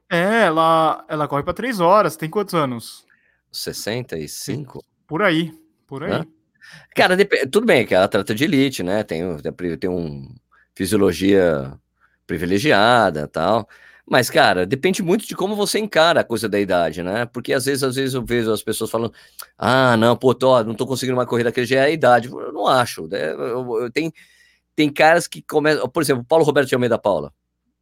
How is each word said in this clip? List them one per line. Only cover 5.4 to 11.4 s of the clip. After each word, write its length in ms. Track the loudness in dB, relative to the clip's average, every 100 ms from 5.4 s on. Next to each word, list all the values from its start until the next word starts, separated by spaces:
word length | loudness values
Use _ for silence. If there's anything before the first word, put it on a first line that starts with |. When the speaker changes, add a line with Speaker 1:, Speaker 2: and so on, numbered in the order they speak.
| -2 -8 _ _ -16
Speaker 1:
por 160 | -10
aí. 80 | -6
Speaker 2:
Né? 140 | -6 -6 _ _ _ -20 -20 _ 0
Cara, 200 | 2 4
dep-, 320 | 2 0 0
tudo 180 | 0 4
bem 200 | 2 4
que 100 | 2
ela 120 | 4
trata 260 | 2 -2 -2
de 80 |
elite, 400 | 0 2 0 -2
né? 200 | -4 -4
Tem, 180 | -4 -6 -6 -6
tem, 400 | -10 -8 -6 -4
tem 120 | -4
um 380 | -4 -6 -10 -16 -20 _ _ _ -8
fisiologia 960 | 0 2 2 2 2 4